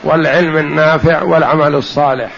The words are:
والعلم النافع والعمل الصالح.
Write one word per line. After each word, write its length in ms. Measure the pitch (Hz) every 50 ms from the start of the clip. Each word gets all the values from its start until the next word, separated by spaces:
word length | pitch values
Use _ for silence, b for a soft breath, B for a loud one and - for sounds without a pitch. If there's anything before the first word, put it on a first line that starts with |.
| -
والعلم 520 | 151 156 165 156 143 135 170 180 160 156
النافع 640 | 156 151 147 147 156 156 156 160 156 - 165 165 151
والعمل 520 | 165 180 165 160 151 131 147 156 147 147 147
الصالح. 560 | 143 - - - 143 147 139 131 127 117 98 -